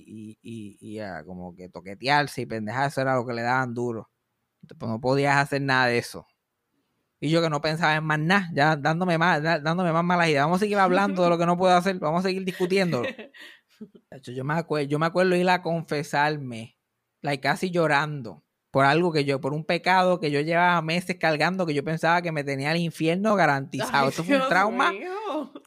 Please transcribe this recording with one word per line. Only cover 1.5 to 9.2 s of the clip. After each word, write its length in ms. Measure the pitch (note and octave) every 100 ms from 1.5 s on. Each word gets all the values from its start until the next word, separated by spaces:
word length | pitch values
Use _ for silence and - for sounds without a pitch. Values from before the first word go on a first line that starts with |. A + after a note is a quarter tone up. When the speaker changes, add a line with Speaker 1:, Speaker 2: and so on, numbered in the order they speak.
Speaker 1:
que 140 | F2 F2+
toquetearse 720 | E2+ F2+ G2 B2 D3 C#3 -
y 40 | A#2+
pendejar, 420 | A2+ G#2+ B2 C#3
eso 140 | C3+
era 140 | C3+ C3
lo 100 | B2
que 80 |
le 80 | A#2
daban 320 | A#2+ C3 B2+
duro. 360 | A#2+ A#2+ A2+ - _ _ _ _ _
Entonces, 160 | - -
pues, 100 | A2+
no 100 | A2+
podías 360 | B2+ C#3 C#3+ C#3+
hacer 240 | C#3+ C#3
nada 240 | C#3 C3 B2
de 120 | A#2+
eso. 280 | - F2 - _ _ _ _ _ _ _ _ -
Y 80 | D3
yo 120 | E3
que 80 | E3
no 100 | D3
pensaba 360 | D#3 D#3+ D#3+ D#3
en 80 |
más 140 | D#3 D3+
nada, 300 | D#3 G3 E3+
ya 220 | D3+ D3+ D3+
dándome 420 | C#3+ E3 F#3
más, 240 | D#3+